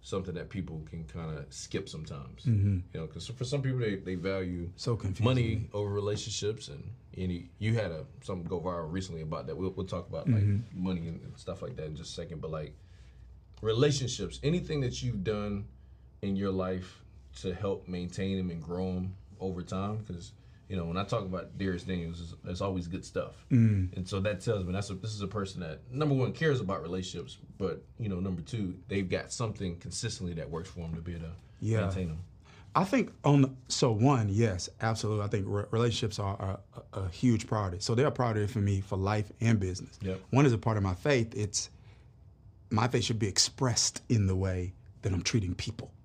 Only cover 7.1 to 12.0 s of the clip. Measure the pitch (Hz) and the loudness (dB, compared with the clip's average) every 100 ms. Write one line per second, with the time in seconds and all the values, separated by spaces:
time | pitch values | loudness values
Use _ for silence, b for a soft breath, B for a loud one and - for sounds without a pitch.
7.1 | - 92 87 87 - 104 117 98 80 - | -4 -2 -2 -6 -4 2 2 2 -4 -10
8.1 | - - 92 85 90 82 87 78 90 92 | -14 -8 -6 -4 -4 -2 -4 -4 -4 -4
9.1 | 82 78 80 65 76 95 92 92 90 80 | -6 -6 -6 -6 -4 -4 -4 -4 -6 -6
10.1 | 80 - 110 104 101 120 95 90 90 82 | -4 2 4 4 2 -2 -4 -2 -2 -4
11.1 | 82 80 - - 87 87 65 78 73 | -8 -10 -12 -8 -8 -8 -8 -8 -8